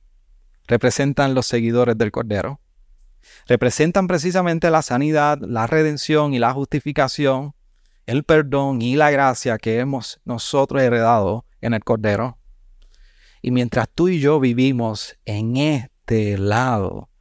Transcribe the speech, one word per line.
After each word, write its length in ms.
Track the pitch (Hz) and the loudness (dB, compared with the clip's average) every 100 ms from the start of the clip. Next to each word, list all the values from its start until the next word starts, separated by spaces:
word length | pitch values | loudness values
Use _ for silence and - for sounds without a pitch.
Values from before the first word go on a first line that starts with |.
| _ _ _ - _ _ - | _ _ _ -20 _ _ -2
representan 680 | 117 127 - 139 135 139 | 0 2 0 0 0 0
los 120 | 131 - | 0 0
seguidores 520 | 120 117 120 120 113 | -2 0 2 2 2
del 120 | 107 | -2
Cordero. 500 | 127 113 101 98 139 _ _ _ - - _ _ - - | -2 -4 -4 -4 -8 _ _ _ -20 -20 _ _ -20 0
Representan 600 | 120 123 - 160 196 180 | 0 2 0 0 2 0
precisamente 640 | 175 170 185 175 165 170 | 0 0 0 0 0 2
la 120 | 160 | 2
sanidad, 560 | - 127 151 151 147 147 | 0 -2 0 2 2 0
la 260 | 117 117 117 | -4 -4 0
redención 680 | 156 156 147 - 151 147 | 0 0 -2 0 0 2
y 60 | 127 | 0
la 140 | 120 | 0
justificación, 1000 | 131 139 147 151 147 135 - 139 131 143 - _ _ _ _ - | 0 -4 -4 -4 -2 -2 0 0 0 -4 -14 _ _ _ _ -6
el 180 | 131 | -4
perdón 560 | 151 156 143 139 139 127 | 2 2 2 0 -2 -2
y 160 | 120 143 | 0 2
la 140 | 147 | 2
gracia 480 | 139 135 123 127 110 | 4 2 0 -2 -2
que 220 | 113 113 | -2 -2
hemos 400 | 135 135 - - | -2 -6 -8 -14
nosotros 560 | - 117 - 139 139 139 | -10 -8 -2 0 0 2
heredado 640 | 123 117 113 117 98 110 - _ | 2 4 4 4 2 -2 -8 _
en 140 | 120 | -4
el 100 | 113 | -2
Cordero. 540 | - 113 104 101 123 - - - - - - _ - _ _ _ | 0 0 0 0 -2 -8 -20 -20 -20 -20 -20 _ -20 _ _ _
Y 80 | - | -2
mientras 380 | 123 120 123 110 | 0 0 -2 -2
tú 140 | - 175 | 0 2
y 120 | 170 | 2
yo 200 | 143 156 | 2 4
vivimos 800 | 131 120 135 123 117 107 - - | 2 2 2 2 -2 -6 -12 -14
en 320 | - 104 113 127 | -8 -4 -2 0
este 840 | 151 143 127 _ - 113 104 98 | 0 -2 -4 _ -2 0 0 0
lado, 720 | 101 110 131 110 95 98 - _ | 0 0 0 -2 -4 -8 -14 _